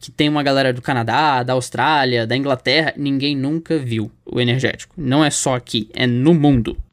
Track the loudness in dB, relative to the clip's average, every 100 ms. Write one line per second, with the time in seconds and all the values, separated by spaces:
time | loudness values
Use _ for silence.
0 | -20 -2 0 2 2 2 2 -2 -2 -2
1 | 0 2 2 2 0 -2 -2 -2 2 2
2 | 2 0 0 -2 -2 -2 0 0 0 -2
3 | -2 -2 -2 -2 -2 -4 -2 -4 -2 -4
4 | -4 -10 -8 -2 0 2 0 -4 -12 -8
5 | -2 2 2 0 -2 -2 -2 -6 -6 -2
6 | 0 2 4 4 4 2 0 -6 -12